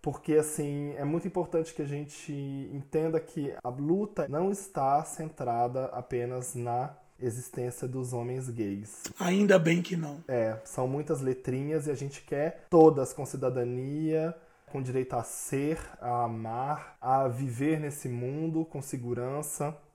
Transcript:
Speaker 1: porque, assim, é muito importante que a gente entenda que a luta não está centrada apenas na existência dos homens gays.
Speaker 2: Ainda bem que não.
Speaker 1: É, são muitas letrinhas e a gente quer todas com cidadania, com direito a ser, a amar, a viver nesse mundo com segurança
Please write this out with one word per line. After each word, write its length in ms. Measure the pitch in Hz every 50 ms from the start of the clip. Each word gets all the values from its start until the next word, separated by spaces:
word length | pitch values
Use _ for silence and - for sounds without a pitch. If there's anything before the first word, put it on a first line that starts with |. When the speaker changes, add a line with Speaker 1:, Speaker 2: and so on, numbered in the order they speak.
Speaker 1:
porque, 340 | - 151 135 - - - 151
assim, 600 | 156 151 151 151 - 151 143 143 143 143 147 143
é 80 | - 143
muito 220 | 143 156 170 165 196
importante 460 | - 180 175 175 - 165 160 160 -
que 80 | - 151
a 40 |
gente 460 | 139 143 143 147 143 - - - - 147 143 139 139 139 139 139 - 135
entenda 480 | 139 135 - - 160 156 165 160 160
que 340 | 156 - - 170 143 139 - - -
a 60 | 123
luta 580 | 123 135 143 151 170 196 208 202 - - 156 135
não 220 | 135 151 175 196
está 520 | 202 196 - - - 160 139 135 139 143 160
centrada 840 | - - - 165 156 - - 139 120 117 117 120 123 127 131 131
apenas 680 | 131 - 123 123 - - 123 120 120 127 127 123 123 -
na 360 | 127 120 120 120 123 127 151 - - - - _ -
existência 680 | 131 123 110 127 123 - - - 123 123 120 - -
dos 260 | 127 123 131 127 123 127
homens 380 | 120 120 120 127 131 131 127
gays. 540 | 117 120 107 101 98 101 104 104 - - - - - -
Speaker 2:
Ainda 400 | 190 180 185 196 208 202 202 190
bem 220 | 160 165 170 175
que 160 | 175 - 180
não. 260 | 170 160 147 143 151 -
Speaker 1:
É, 320 | - 131 120 113 - 110 - -
são 240 | - - - 127 131
muitas 320 | 135 143 151 147 165 139
letrinhas 680 | 135 131 127 127 - - 127 131 139 147 156 160 139
e 40 | 151
a 40 | 143
gente 280 | 123 139 139 143 - -
quer 440 | - 151 143 147 165 170 - - -
todas 440 | - 170 160 156 151 139 131 123 -
com 120 | - 139
cidadania, 1120 | 135 - 135 131 127 127 127 123 120 123 127 131 135 143 151 160 156 156 160 156 165 165 - - - _ _ _ - -
com 100 | 139 135
direito 320 | 127 123 131 131 127 -
a 80 | 120 113
ser, 560 | - - - - - - 135 139 147 160 160 - - - -
a 240 | - 123 120 120 120
amar, 720 | 117 113 113 113 113 113 120 131 139 151 151 - - - _
a 280 | - 135 131 135 135 131
viver 500 | 117 120 139 135 117 113 139 151 160 156
nesse 300 | 151 147 143 - - 131
mundo 560 | 123 120 123 127 139 151 160 165 160 160 160
com 180 | 160 - 143 135
segurança 960 | - - 135 120 120 120 117 123 127 139 147 151 147 - - 151 147 156 151 - -